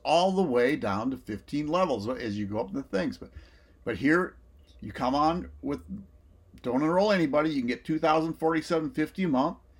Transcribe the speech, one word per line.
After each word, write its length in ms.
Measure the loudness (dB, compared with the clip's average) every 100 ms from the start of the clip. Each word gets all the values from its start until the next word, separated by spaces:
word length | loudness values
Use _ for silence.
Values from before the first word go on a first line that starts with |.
all 300 | 2 4 4
the 100 | 2
way 320 | 2 4 2
down 380 | 2 -2 -2 -2
to 40 | -6
fifteen 520 | -8 -10 -6 -4 0
levels 400 | 0 2 0 -4
as 280 | -4 -4 -4
you 100 | -4
go 120 | -4
up 120 | -6
in 40 |
the 80 | -8
things. 340 | -4 -2 -2 -6
But, 140 | -14 -20 -20 -20 -20 -12
but 120 | -8 0
here, 380 | 2 2 0 -8 -20 -20 -20 -16
you 100 | -14
come 240 | -4 0
on 340 | 2 2 0 -6 -10
with, 200 | -8 -8 -8 -14 -16 -20 -20 -20 _ -10
don't 200 | -4 0
enroll 300 | 2 4 4
anybody, 380 | 4 2 2 0
you 100 | 0
can 80 | -2
get 160 | -4
two 160 | -4 0
thousand 320 | 2 2 0
forty-seven 560 | -2 0 0 0 -2 -2
fifty 320 | -4 -4 -2
a 60 | 0
month. 300 | 2 0 -4 -16